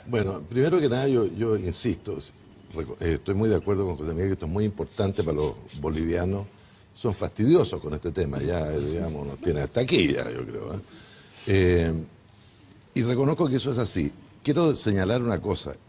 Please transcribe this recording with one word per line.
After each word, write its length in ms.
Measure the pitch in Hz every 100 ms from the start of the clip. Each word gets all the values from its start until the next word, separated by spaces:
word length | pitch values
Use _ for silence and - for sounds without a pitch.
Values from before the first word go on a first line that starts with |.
| -
Bueno, 340 | 120 98 92
primero 380 | 78 120 143 180
que 100 | 143
nada, 180 | 123 135
yo, 180 | 127 104
yo 300 | 87 113 107
insisto, 600 | 90 82 - 87 - 78 - - - - - 82
reco-, 220 | 82 -
eh, 140 | 85
estoy 220 | 78 - 98
muy 140 | 110
de 60 | 95
acuerdo 300 | 76 98 98
con 120 | 80
José 140 | 78
Miguel 160 | 80 95
que 60 |
esto 120 | 95 80
es 60 |
muy 140 | 92 107
importante 580 | 104 80 - 98 101
para 140 | 82 76
los 160 | 76 - - 73
bolivianos. 640 | 76 78 80 85 90 98 101 - - - -
Son 200 | - 120
fastidiosos 680 | 95 92 - 110 170 123 85
con 120 | 76
este 180 | 76 87
tema, 280 | 87 80 69
ya, 320 | 71 87 76
eh, 60 | 76
digamos, 460 | 71 82 82 76 71
nos 140 | 67
tiene 220 | - 76
hasta 200 | 101 -
aquí 320 | 127 160 95
ya, 160 | 69 60
yo 160 | 57 60
creo, 280 | 55 53
¿eh? 60 | 95 - - - - - - -
Eh, 460 | 98 90 87 82 80 78 - - - - - - - - -
y 80 |
reconozco 440 | 120 123 139 160 160
que 80 | 131
eso 160 | 120
es 60 | 120
así. 340 | 113 92 71 - - -
Quiero 320 | - 147 170 123
señalar 480 | - 98 92 123
una 180 | 120 95
cosa, 320 | 104 87 73 69